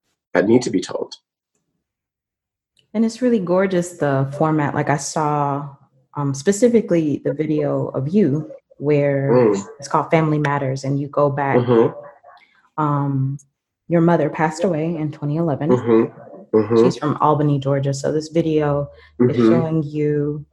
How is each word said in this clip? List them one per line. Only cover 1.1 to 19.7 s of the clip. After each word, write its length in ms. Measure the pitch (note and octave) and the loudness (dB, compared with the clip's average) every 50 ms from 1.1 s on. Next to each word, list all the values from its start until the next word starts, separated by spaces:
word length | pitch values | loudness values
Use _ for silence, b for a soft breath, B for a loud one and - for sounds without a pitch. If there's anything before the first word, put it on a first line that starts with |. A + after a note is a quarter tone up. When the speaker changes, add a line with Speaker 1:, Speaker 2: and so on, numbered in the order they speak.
| - - _ _ _ _ _ _ _ _ _ _ _ _ _ _ _ _ _ _ _ _ _ _ _ _ _ _ _ _ _ _ _ _ _ _ - | -14 -20 _ _ _ _ _ _ _ _ _ _ _ _ _ _ _ _ _ _ _ _ _ _ _ _ _ _ _ _ _ _ _ _ _ _ -2
Speaker 2:
And 120 | G#3+ A3+ | -2 -2
it's 160 | A3+ A3+ - | -2 -2 -2
really 180 | B3+ B3 A#3 G#3+ | 0 0 0 0
gorgeous, 580 | F3+ E3 F3+ F#3 G3 F#3+ F#3+ F3 E3+ - - | 0 0 0 2 2 2 0 -2 -2 -4 -4
the 360 | - D3+ C#3+ C#3 C3+ C#3 C3+ - | -2 -2 0 2 0 0 -2 -2
format. 380 | - D#3+ D#3 D#3 D3+ D3 C3+ - | 0 0 2 2 0 0 0 -2
Like, 140 | D3 D3 - | -2 0 0
I 80 | C#3+ | -2
saw, 720 | D3 - - - E3+ D#3 D3 D3 D3 C#3+ C#3+ C#3 C#3+ D3 C#3+ C3 - _ _ _ _ _ _ - | -2 -4 -6 -4 -4 -2 -2 0 0 -2 -2 -2 -4 -6 -10 -14 -20 _ _ _ _ _ _ -8
um, 180 | D3 C#3+ C#3 C3+ | -6 -4 -4 -4
specifically 880 | C#3 - G3+ G3+ G3+ B3+ A#3+ A#3 A3 G#3 - F3 E3+ D#3 D3+ C#3 - - | -2 -2 -2 2 2 4 4 4 2 2 2 0 0 2 0 -2 -2 -4
the 100 | D3 C#3 | -4 -4
video 540 | C#3+ D#3 D#3 D3+ D3+ D3 C#3+ C#3 C3+ C3+ - | -2 -2 -2 -2 -2 0 -2 -2 -2 -4 -4
of 200 | - C3+ C3 D3+ | -4 -6 -4 0
you 420 | F3+ G#3+ G3 C#3 C3+ D#3 D3+ - - - _ _ _ | 2 2 4 4 2 -2 -4 -8 -14 -20 _ _ _
where 540 | - C#3 D3 D3+ C#3+ C#3+ C#3+ C#3 C#3 C3+ C#3 | -4 0 2 2 2 2 2 0 0 2 2
Speaker 1:
Mm. 340 | A#2 B2+ A#2+ G#2+ G2+ G2 G2 - - - | 4 4 4 4 2 0 -4 -10 -16 -18
Speaker 2:
it's 80 | - | -6
called 240 | - - D3+ C#3+ - | -2 -2 -2 0 2
Family 260 | E3+ D#3+ D#3+ D3+ D3+ | 2 2 2 2 0
Matters, 460 | D3 D3+ C#3+ C#3+ C#3+ C#3 C3 C3 C3+ - | 0 0 -2 -2 -2 -2 -4 -4 -4 -4
and 160 | C3+ C#3+ C#3 | -4 -4 -4
you 80 | D3 | -4
go 220 | C#3+ - C#3+ D3 C#3+ | -4 0 0 0 0
back. 280 | C3+ C#3 C#3+ C#3 C3 B2 | 0 -2 -2 0 0 2
Speaker 1:
Mm-hmm. 1200 | A#2 A#2+ B2 A2+ A#2+ - - - - - - _ _ - - _ _ _ _ _ _ _ _ - | 2 4 4 4 4 2 0 -8 -16 -20 -20 _ _ -20 -20 _ _ _ _ _ _ _ _ -4
Speaker 2:
Um, 560 | D3+ D3 C#3+ C#3+ C#3+ C#3+ C#3 C3+ C3+ C3+ C#3 C#3+ - _ _ _ _ _ _ _ _ | -2 0 0 -2 -2 -2 -2 -2 -2 -4 -6 -8 -14 _ _ _ _ _ _ _ _
your 140 | - E3+ E3+ | -2 2 2
mother 280 | E3 E3+ E3+ D#3+ C#3+ D3+ | 4 4 4 2 0 -2
passed 340 | - - D#3+ E3 E3 - - | -2 -2 -2 -2 -2 -2 -2
away 320 | G3 E3+ D3+ D#3+ E3 F3 | -2 0 -2 -4 -4 -4
in 160 | D3+ D#3 D3 | -4 -6 -6
twenty 260 | C3+ - D3 D3 D3 | -6 -6 -6 -4 -2
eleven. 320 | D#3+ E3+ E3 C3+ - C#3+ D3+ | -2 -2 -2 -2 -2 0 0
Speaker 1:
Mm-hmm. 880 | B2 B2 B2 A#2+ A2+ A2 A#2 - - - - - - - - - - | 0 0 2 2 2 2 2 0 -4 -14 -20 -20 -20 -20 -6 0 0
Mm-hmm. 260 | A2 G#2 G2+ A#2 A2+ A#2 | 0 2 2 4 4 4
Speaker 2:
She's 140 | B2+ C3+ | 4 2
from 200 | - D3 D3+ - - | 0 -4 -4 -2 2
Albany, 380 | - D3+ D3+ C#3+ D3+ D3 D3 C#3 | 2 2 2 2 2 0 0 0
Georgia. 340 | C3+ C3+ C#3+ C#3 C#3 C#3+ C#3 | 0 -2 -2 -2 -2 -2 -4
So 180 | C#3 C#3 C#3 | -4 -4 -4
this 180 | D3 D#3 D#3 D#3 | -4 -4 -6 -2
video 600 | D3+ E3+ D#3 D#3+ D#3 D#3 D3+ D3 C#3+ C#3+ C#3+ - B B B B B - | -2 -2 0 0 0 0 0 0 0 -2 -4 -6 B B B B B 0
is 180 | B2 B2 - | 0 2 4
Speaker 1:
Mm-hmm. 120 | B2 A#2 A2 | 4 4 4
Speaker 2:
showing 340 | A2+ B2 D#3+ D#3+ | 4 4 2 0